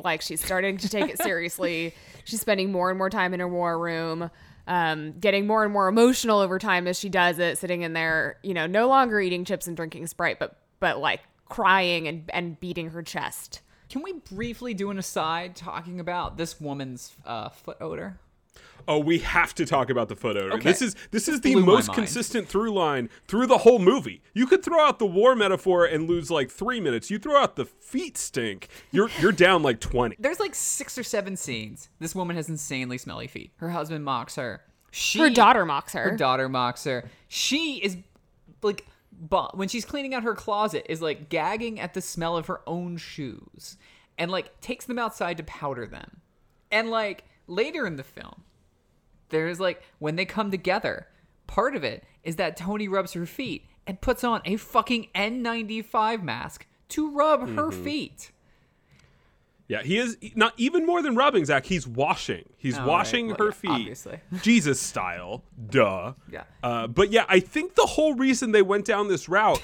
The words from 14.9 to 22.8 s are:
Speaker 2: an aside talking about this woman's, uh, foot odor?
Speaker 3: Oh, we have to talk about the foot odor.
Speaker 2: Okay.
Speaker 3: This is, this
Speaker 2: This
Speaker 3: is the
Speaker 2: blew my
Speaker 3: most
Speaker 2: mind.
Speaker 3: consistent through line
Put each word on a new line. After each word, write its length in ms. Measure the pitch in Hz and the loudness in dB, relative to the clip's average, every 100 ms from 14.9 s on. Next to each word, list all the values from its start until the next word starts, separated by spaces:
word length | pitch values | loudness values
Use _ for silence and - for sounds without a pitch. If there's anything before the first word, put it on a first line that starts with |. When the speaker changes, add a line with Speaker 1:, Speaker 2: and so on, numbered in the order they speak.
Speaker 2:
an 60 | 196 | -4
aside 580 | 180 190 160 165 180 175 | -6 -4 -2 -4 -6 -12
talking 440 | 170 - 165 180 | -12 -12 -10 -10
about 380 | 170 175 151 - | -6 -4 -4 -6
this 220 | 165 - | -8 -8
woman's, 520 | 147 143 131 123 - - - | -10 -8 -8 -10 -16 -18 -10
uh, 240 | 113 107 | -10 -10
foot 280 | - - - | -12 -16 -12
odor? 380 | - 165 185 185 _ _ _ _ - - - | -10 -8 -10 -14 _ _ _ _ -20 -12 0
Speaker 3:
Oh, 140 | 151 | 2
we 200 | 151 165 | 4 2
have 360 | - 175 165 - | 2 2 0 0
to 100 | 160 | 0
talk 240 | 143 123 | 0 2
about 200 | 120 113 | 0 -2
the 60 | 101 | -4
foot 200 | 117 101 | -4 -2
odor. 200 | 95 110 | -2 0
Speaker 2:
Okay. 80 | |
Speaker 3:
This 180 | 139 185 | 2 2
is, 120 | 247 - - | 0 -4 -6
this 140 | 220 269 | -2 0
Speaker 2:
This 20 | |
Speaker 3:
is 120 | 294 | 0
the 120 | 262 | 4
Speaker 2:
blew 80 | 254 | 6
my 60 | 185 | 8
Speaker 3:
most 140 | 226 - | 8 6
Speaker 2:
mind. 80 | - | -2
Speaker 3:
consistent 500 | 208 170 - 233 185 | -2 -4 -2 -4 -2
through 240 | 190 226 | -2 0
line 360 | 196 | 0